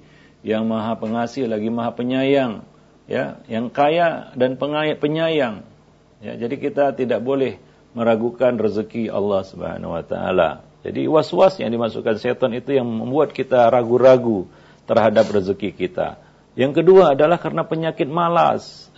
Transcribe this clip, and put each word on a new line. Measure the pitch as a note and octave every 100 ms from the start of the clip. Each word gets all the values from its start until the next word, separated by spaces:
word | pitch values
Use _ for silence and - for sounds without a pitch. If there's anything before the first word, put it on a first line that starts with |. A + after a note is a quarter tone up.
| - - - _
yang | G#2 A2 A2+
maha | A2+ A2 A2+
pengasih | A2 A#2 A#2+ C#3 A#2+
lagi | G#2+ G#2+
maha | A#2+ A#2 A2+
penyayang, | B2 C3 C3+ C#3 B2+ G2 - _ _ _ -
ya, | B2 C#3 - -
yang | A2+ A#2+
kaya | C#3 D3 E3 E3+ C3+ - B2+
dan | B2+ C3
pengay-, | C#3+ D3+ D3+ C#3
penyayang. | D3+ D#3 E3 D#3 B2 G2 - - _ _ _ _
Ya, | G#2+ A#2
jadi | A#2 C3+
kita | C#3+ C#3 C#3
tidak | B2 B2 A2
boleh | A#2+ C#3 B2+ G2+ _ _ _
meragukan | A#2 A2+ A2 A#2 A#2+ B2+ A#2+
rezeki | G#2+ G2+ A2 A#2 G#2+
Allah | G#2 G2+ G2
Subhanahu | F#2+ F2+ E2 F2 F2 E2+
wa |
taala. | - F2+ F#2 F#2 E2 C#2+ - _
Jadi | - A2 C3
was-was | D3+ D3 F3 F#3+ -
yang | A2+
dimasukkan | A#2 A2+ A2 A#2 G#2
setan | B2 A#2+ C3 A#2+
itu | B2 C3+
yang | A#2+
membuat | A2+ A#2+ C#3 A2+
kita | - C3 B2 A#2
ragu-ragu | B2 A#2 A#2+ B2+ C3 A#2+ G2+ F2+ - - -
terhadap | - A2+ A2 G2+ F#2
rezeki | G#2 F#2 G2 G2+ E2
kita. | F2+ - D#2 - - _ _ -
Yang | C3 D3
kedua | E3 F#3+ E3+ C#3
adalah | D3+ F3
karena | D#3+ D#3 D#3
penyakit | D#3+ D#3+ - D3
malas. | E3 E3+ E3+ D3+ A2 - - -